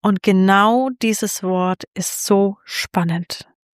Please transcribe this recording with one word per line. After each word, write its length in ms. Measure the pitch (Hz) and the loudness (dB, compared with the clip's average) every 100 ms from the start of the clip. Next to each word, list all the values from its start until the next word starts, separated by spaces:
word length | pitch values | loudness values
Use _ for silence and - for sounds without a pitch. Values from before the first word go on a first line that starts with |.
Und 220 | 208 190 | 0 0
genau 680 | - 190 190 196 214 240 262 254 | 2 4 4 4 4 2 0 -2
dieses 400 | 226 214 208 - | -2 -2 -4 -6
Wort 400 | 185 185 180 185 - | -4 -2 -2 -4 -8
ist 300 | - 180 - | -8 -8 -6
so 340 | - 196 196 202 | 0 2 2 -2
spannend. 840 | - - - - 170 170 175 - - _ _ | -10 -10 -4 -2 -2 -4 -6 -14 -16 _ _